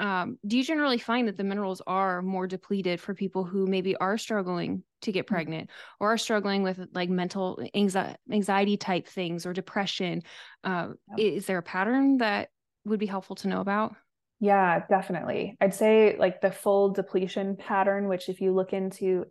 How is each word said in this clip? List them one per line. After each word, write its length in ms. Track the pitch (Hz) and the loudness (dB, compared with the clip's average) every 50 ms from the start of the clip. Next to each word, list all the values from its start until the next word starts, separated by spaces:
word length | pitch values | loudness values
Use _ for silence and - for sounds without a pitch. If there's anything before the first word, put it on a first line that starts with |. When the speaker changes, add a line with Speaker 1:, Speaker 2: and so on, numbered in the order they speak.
Speaker 1:
um, 400 | 208 202 190 185 175 - - - - | -2 -2 0 -2 -2 -4 -6 -8 -4
do 120 | 208 233 | 0 0
you 80 | 254 262 | 0 2
generally 340 | 320 320 302 294 277 247 233 | 2 0 0 2 2 0 0
find 300 | - - 226 254 240 214 | 0 0 0 0 0 0
that 80 | 190 | -2
the 80 | 180 196 | -2 -4
minerals 360 | 196 196 208 208 190 185 185 - | -2 -2 -2 -4 -4 -6 -6 -6
are 360 | - 185 190 196 190 180 180 | -4 0 0 0 0 0 -2
more 260 | 185 185 190 185 185 185 | -2 -2 -2 -2 -2 -4
depleted 520 | 190 185 _ - 208 196 175 180 175 175 | -6 -8 _ -4 -2 0 0 0 -2 -2
for 140 | - - 196 | -4 -8 -6
people 300 | - 202 185 - 190 185 | -4 -4 -4 -2 -4 -4
who 240 | 175 190 196 190 185 | -2 0 0 0 2
maybe 260 | 196 190 175 190 - - | 0 0 0 0 -2 0
are 200 | 180 190 208 220 | 0 0 0 -2
struggling 640 | - - 226 208 185 180 180 175 165 156 190 185 - _ _ - | -2 -2 -2 -2 -2 -2 -2 -2 -2 -4 -4 -6 -8 _ _ -8
to 100 | - 226 | -6 -4
get 140 | 185 190 180 | -2 -2 -2
Speaker 2:
Mm-hmm. 80 | - 202 | -2 -2
Speaker 1:
pregnant 340 | 170 160 165 160 160 - - - - - - - - | -2 -2 -4 -6 -8 -8 -12 -16 -20 -20 -16 -8 -2
or 120 | 202 208 226 | 0 0 0
are 40 | 220 | 0
struggling 460 | - - 226 208 202 202 196 196 196 | 0 0 0 0 0 0 0 0 0
with, 160 | 185 185 185 180 - | 0 -2 -6 -10 -8
like, 160 | - 180 180 180 | -4 -4 0 0
mental 520 | 185 180 175 180 - 196 185 185 - - - - - | 0 0 0 -2 -4 -4 -4 -4 -4 -6 -8 -4 0
anxi-, 400 | 202 202 196 185 196 - - - - _ - | 2 2 2 2 0 -2 -2 -8 -14 _ -2
anxiety 440 | 214 208 190 196 196 196 202 208 202 | -2 0 0 2 2 2 4 2 2
type 300 | 196 - - 185 170 - | 0 0 -2 -2 -2 -2
things 400 | - - 196 180 165 170 170 - | -6 -6 -6 -4 -4 -4 -6 -6
or 60 | 180 | -6
depression? 720 | 180 190 180 - - 214 196 180 - - 190 175 165 170 - - - - - - - _ - | -6 -6 -8 -6 -4 -4 -4 -2 -4 -4 -4 -4 -4 -6 -8 -10 -18 -20 -20 -20 -18 _ -6
Uh, 300 | 185 185 175 165 - - - _ - 208 | -4 -4 -4 -4 -6 -10 -14 _ -10 -4
Speaker 2:
Yeah. 80 | 208 220 | 0 0
Speaker 1:
i-, 120 | 202 147 | 0 0
is 100 | 190 190 | -2 -2
there 120 | - 190 175 | -2 -2 -4
a 40 | |
pattern 540 | 170 - - 185 196 220 247 269 277 277 269 | -4 -4 -2 -2 0 2 2 4 4 4 4
that 320 | 254 233 214 202 202 - - _ _ _ _ _ _ - | 4 4 2 0 -2 -4 -6 _ _ _ _ _ _ -4
would 140 | 208 220 196 | -4 -2 -2
be 80 | 214 | -2
helpful 300 | 190 196 190 185 - 190 | -2 -4 -6 -8 -8 -10
to 120 | - - 190 | -6 -4 -2
know 120 | 185 185 | -2 -2
about? 340 | 190 196 202 208 220 226 220 - _ _ _ _ _ _ _ - | 0 0 0 0 -2 -4 -6 -12 _ _ _ _ _ _ _ 0
Speaker 2:
Yeah, 440 | 208 202 202 196 185 180 165 165 - - | 4 4 6 6 6 4 4 2 2 2
definitely. 680 | 202 190 185 - 185 156 - - - - - 196 - - | 2 2 2 0 -4 -4 -4 -4 -4 -4 -4 -4 -2 0
I'd 140 | 196 196 190 | 2 2 2
say, 420 | - 220 214 220 220 220 208 - | 4 4 6 8 8 8 6 6
like, 240 | - 190 185 185 - | 4 2 0 0 2
the 120 | - 190 | 0 -2
full 380 | 190 - - 208 196 202 202 202 | 0 0 2 4 4 6 4 4
depletion 680 | 196 202 185 - - 185 190 180 - 208 196 196 196 | 2 0 -4 0 0 0 0 0 -2 -4 -4 -4 -4
pattern, 500 | 190 - - 208 196 190 196 196 202 202 | -6 -4 -2 0 2 2 2 2 0 0
which 220 | 196 185 180 - - | 0 -2 -2 -4 -6
if 120 | 185 - | -4 0
you 140 | 190 190 185 | 0 2 2
look 180 | 190 185 185 | 2 2 0
into 520 | - 196 190 190 185 - 202 185 185 180 165 - | -2 -2 -4 -4 -4 -2 0 0 0 0 0 -2